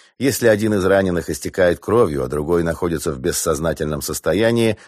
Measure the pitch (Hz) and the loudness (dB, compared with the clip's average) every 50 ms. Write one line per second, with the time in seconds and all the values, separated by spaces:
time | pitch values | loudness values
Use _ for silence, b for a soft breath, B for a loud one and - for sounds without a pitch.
0 | b b b b 117 143 - - 120 113 110 101 110 110 107 101 90 95 98 98 | b b b b -2 -2 0 2 4 4 4 4 2 2 0 2 2 4 4 4
1 | 95 92 87 85 78 - 82 - - 87 - - 92 87 85 - - - 85 80 | 2 2 0 -2 -2 -4 -6 -6 -8 -6 0 2 2 2 2 0 -2 0 2 2
2 | 117 87 73 67 65 65 69 73 73 78 87 85 82 82 80 - 92 87 82 73 | 2 2 0 -2 -4 -4 -4 -4 -2 0 0 0 0 0 -2 -2 -4 -4 -4 -4
3 | - 85 73 65 64 85 78 - - 85 78 69 80 82 78 - 78 76 76 71 | -4 -6 -6 -4 -4 -4 -4 -2 -2 -2 -2 -2 -2 -4 -4 -2 -4 -4 -4 -6
4 | - - 76 - - 80 80 98 113 113 117 117 113 113 107 B B | -6 -6 -8 -6 -2 -2 0 2 2 2 2 2 2 0 0 B B